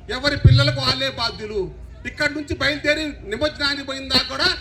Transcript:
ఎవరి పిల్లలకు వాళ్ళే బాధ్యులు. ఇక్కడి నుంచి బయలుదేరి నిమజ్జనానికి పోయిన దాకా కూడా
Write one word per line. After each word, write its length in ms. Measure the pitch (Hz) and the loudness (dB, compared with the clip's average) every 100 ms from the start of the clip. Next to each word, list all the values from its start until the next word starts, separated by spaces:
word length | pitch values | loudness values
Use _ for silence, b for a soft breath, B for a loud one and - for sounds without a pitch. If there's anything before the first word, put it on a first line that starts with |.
| - | -10
ఎవరి 280 | 247 285 285 | -2 -2 6
పిల్లలకు 440 | - 285 285 277 | 8 8 6 2
వాళ్ళే 280 | 262 262 269 | -2 -2 -4
బాధ్యులు. 640 | 262 226 175 214 214 165 - - - - | -4 -6 -6 -6 -6 -6 -10 -18 -12 -12
ఇక్కడి 280 | - 294 | -2 -2
నుంచి 220 | 294 294 330 | -2 -6 -2
బయలుదేరి 500 | 269 294 302 302 311 | -2 0 0 0 -2
నిమజ్జనానికి 800 | - 202 226 302 294 285 285 | -8 -10 -2 -2 -2 -4 -4
పోయిన 240 | 269 269 262 | -6 -10 -2
దాకా 180 | 254 262 | -2 -2
కూడా 200 | 269 359 359 | -2 -2 -2